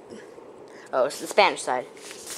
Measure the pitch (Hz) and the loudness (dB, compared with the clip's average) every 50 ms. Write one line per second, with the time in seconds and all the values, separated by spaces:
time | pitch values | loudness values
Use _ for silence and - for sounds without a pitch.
0 | - - - - - - - - - - - - - - - - - - - 131 | -16 -16 -16 -16 -16 -16 -16 -16 -18 -18 -18 -18 -18 -18 -18 -18 -8 0 2 4
1 | 123 143 - - 160 165 - 220 196 170 - - - 147 127 127 - - - - | 4 4 2 -2 -6 2 6 6 6 6 4 2 0 0 0 0 -2 -4 -10 -14
2 | - - - - - - - | -14 -14 -14 -12 -12 -10 -10